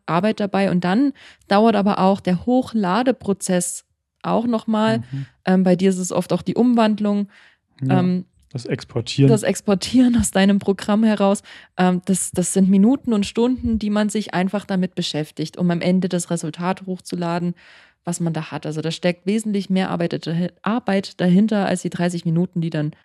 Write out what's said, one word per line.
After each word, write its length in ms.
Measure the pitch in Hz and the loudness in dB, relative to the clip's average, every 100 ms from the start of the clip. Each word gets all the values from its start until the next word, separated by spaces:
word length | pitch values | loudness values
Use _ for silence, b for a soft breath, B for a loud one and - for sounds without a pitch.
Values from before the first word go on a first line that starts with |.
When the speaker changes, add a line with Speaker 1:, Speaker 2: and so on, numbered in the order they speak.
Speaker 1:
Arbeit 340 | - 165 214 214 | -2 0 0 0
dabei 320 | 202 196 196 | -2 0 0
und 140 | 180 | 0
dann 300 | 175 202 285 B B B - | 2 2 0 B B B 0
dauert 280 | 202 226 208 | 4 4 4
aber 220 | 202 - | 2 2
auch 220 | 190 196 | 2 2
der 240 | - 180 - 254 254 220 185 196 | 0 -2 2 0 0 -2 0 0
Hochladeprozess 800 | 254 233 - 190 - 180 180 - - _ _ _ | 0 -2 -4 -4 0 -2 -2 -8 -16 _ _ _
auch 240 | 170 185 240 | -4 -2 0
nochmal. 520 | 226 - 214 220 226 | -2 -2 0 0 0
Speaker 2:
Mhm. 280 | - 135 135 _ - | -4 -10 -10 _ 0
Speaker 1:
Ähm, 160 | 185 | 2
bei 120 | 185 175 | 4 4
dir 120 | 190 | 2
ist 80 | 185 | 0
es 140 | 180 | -2
oft 200 | - - | -4 -2
auch 100 | 175 | -2
die 120 | - | -2
Umwandlung, 720 | - 247 233 220 208 208 202 202 b b b _ _ | 0 2 4 2 0 0 -2 -4 b b b _ _
Speaker 2:
Ja, 180 | 131 185 | 0 2
Speaker 1:
ähm, 260 | 180 185 - _ _ | 2 -2 -6 _ _
Speaker 2:
das 140 | 127 - | -12 -6
Exportieren. 640 | 143 - 120 - - 139 | -8 -6 -8 -4 4 4
Speaker 1:
das 140 | 214 | 4
Exportieren 720 | 214 196 - 190 - 254 247 240 | 2 -2 0 -2 2 2 4 2
aus 160 | 202 | 2
deinem 260 | 190 196 202 | 2 4 4
Programm 460 | - 196 - 208 | 0 -2 0 2
heraus, 380 | 220 202 196 202 B B B - | 2 4 2 0 B B B 0
ähm, 240 | 185 180 | 0 2
das, 280 | - 185 - | 0 -2 -2
das 200 | - 175 | -4 0
sind 160 | 190 190 | 2 4
Minuten 440 | 196 214 277 - | 6 4 2 0
und 120 | 214 | -2
Stunden, 540 | 202 - 233 247 240 226 | 0 0 0 0 -2 -2
die 120 | 208 | -2
man 180 | 208 214 | 0 0
sich 240 | 220 196 | -2 -4
einfach 320 | 175 185 202 - | -2 -2 -4 -4
damit 280 | 190 180 | -2 -2
beschäftigt, 600 | - 175 151 151 - 156 - | -4 -6 -6 -6 -8 -10 -4
um 140 | 175 | -2
am 100 | 170 | 0
Ende 280 | 180 185 180 | 0 0 0
das 220 | 180 - | -4 -4
Resultat 540 | 170 160 170 175 190 | -6 -6 -6 -4 -4
hochzuladen, 720 | 190 185 - 175 170 170 175 b b b b b | -8 -12 -8 -6 -4 -2 -4 b b b b b
was 160 | - 175 | -8 -4
man 120 | 170 | -4
da 180 | 156 156 | -4 -8
hat. 160 | 147 160 | -10 -8
Also 140 | 156 | -6
da 100 | 160 | -6
steckt 360 | 160 180 175 185 | -2 -2 -2 -2
wesentlich 440 | 220 220 202 185 | -2 -2 -4 -2
mehr 200 | 185 185 | -2 0
Arbeit 220 | 170 170 151 165 | -2 -4 -4 -4
dahi-, 260 | 165 180 - | -4 -4 -4
Arbeit 580 | 202 233 - 196 196 - | -4 -2 -2 -2 -4 -2
dahinter 460 | 180 180 214 214 190 | 2 4 4 2 0
als 160 | 180 | -2
die 80 | 175 | -4
dreißig 340 | - 175 175 | -4 -2 -2
Minuten, 360 | 170 165 185 175 | -2 0 -2 -4
die 100 | 165 | -4
dann 220 | 160 147 b | -4 -4 b